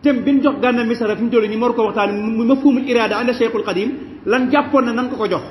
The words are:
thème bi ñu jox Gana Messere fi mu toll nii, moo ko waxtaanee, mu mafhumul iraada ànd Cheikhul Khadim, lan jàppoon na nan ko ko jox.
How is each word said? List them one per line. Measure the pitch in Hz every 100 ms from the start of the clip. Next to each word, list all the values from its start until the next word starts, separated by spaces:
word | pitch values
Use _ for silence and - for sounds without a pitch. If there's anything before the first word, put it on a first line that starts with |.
thème | 285 254
bi | 208
ñu | 277
jox | 277 -
Gana | 247 240
Messere | 233 233 220 208
fi |
mu | 233
toll | 240 220
nii, | 220
moo | 240
ko | 233 214
waxtaanee, | 208 202 202
mu | 214 226
mafhumul | 233 269 285 254 254
iraada | 233 220 208
ànd | 240
Cheikhul | 247 226 220
Khadim, | 208 180 220 - - - -
lan | 247 254
jàppoon | 285 285 277
na | 240
nan | 233 247
ko | 247
ko | 214
jox. | 175 -